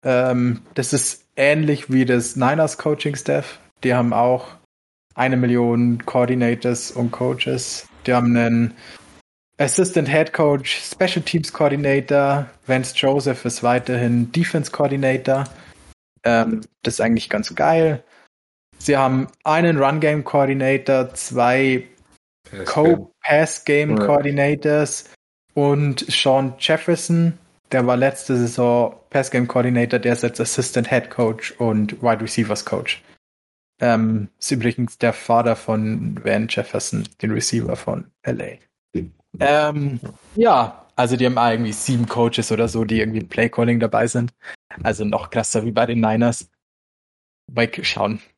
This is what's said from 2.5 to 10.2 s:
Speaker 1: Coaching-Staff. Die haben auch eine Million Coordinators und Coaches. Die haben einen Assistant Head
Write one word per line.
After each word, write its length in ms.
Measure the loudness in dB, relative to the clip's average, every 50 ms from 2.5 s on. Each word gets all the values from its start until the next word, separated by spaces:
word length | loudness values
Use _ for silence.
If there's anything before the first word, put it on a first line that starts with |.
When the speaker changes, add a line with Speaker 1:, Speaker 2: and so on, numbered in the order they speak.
| 2 2 0 0 0
Speaker 1:
Coaching-Staff. 800 | -4 -2 -2 -2 -2 -2 -6 -6 -4 -4 -2 -2 -2 -2 -6 -14 -20 _ _ _ _
Die 120 | -2 0 2
haben 180 | 2 2 2
auch 440 | 2 2 2 2 2 0 -2 -10 -20 -20 _ _ _ _ _ _ _ _ _ _ _
eine 240 | -2 0 0 2 2
Million 680 | 2 2 2 2 2 2 2 2 2 2 0 -2 -4
Coordinators 880 | -2 0 0 2 2 2 0 2 0 0 -2 -2 -2 -2 -2 -6 -8
und 220 | -6 -4 -4 -4
Coaches. 760 | -2 -2 -4 -4 -2 -4 -4 -4 -4 -4 -6 -8 -12 -12 -14 -18 -20 -10 -2
Die 60 | 0
haben 240 | 2 2 4 4 2
einen 380 | 2 2 2 2 2 0 0 -4 -10 -20 -20 -20 -20 -20 -20 -20 -20 _ _ _ _ _ _ _
Assistant 520 | -2 -2 0 2 0 0 2 2 0 0 2
Head 260 | 2 0